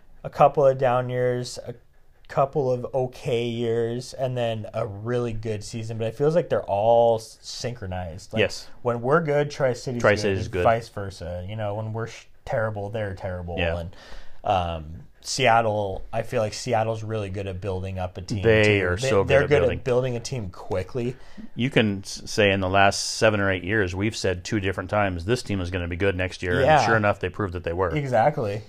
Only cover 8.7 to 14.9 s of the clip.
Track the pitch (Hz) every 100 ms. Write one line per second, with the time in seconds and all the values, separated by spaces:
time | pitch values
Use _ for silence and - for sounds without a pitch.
8.7 | - 123 117 117 160 160 143 147 - 135
9.7 | 120 - 120 117 101 107 95 90 92 104
10.7 | 117 117 - 98 92 85 90 92 110 107
11.7 | 104 110 113 113 - - - - 131 110
12.7 | 101 101 110 104 92 98 90 87 85 85
13.7 | 85 82 - - - - - - 95 85
14.7 | 82 78